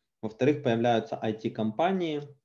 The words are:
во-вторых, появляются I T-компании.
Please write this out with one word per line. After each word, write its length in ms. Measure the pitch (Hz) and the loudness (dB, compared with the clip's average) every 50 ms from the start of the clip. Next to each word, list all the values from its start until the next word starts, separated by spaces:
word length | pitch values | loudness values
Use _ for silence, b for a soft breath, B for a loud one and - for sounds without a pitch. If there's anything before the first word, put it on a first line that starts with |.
| _ _ _ _ | _ _ _ _
во-вторых, 420 | - 107 - - 127 139 147 147 - | -10 -10 -4 0 2 2 2 2 2
появляются 560 | 131 113 117 117 120 117 110 107 - - - | 0 2 2 4 4 2 2 0 -2 -6 -6
I 120 | - 113 107 | -4 -4 -4
T-компании. 880 | - - 113 - - 110 110 107 - 160 180 190 185 175 160 151 147 147 135 127 _ _ | -2 -4 -6 -4 -2 -4 -2 0 0 0 0 2 0 -2 -2 -4 -4 -6 -10 -16 _ _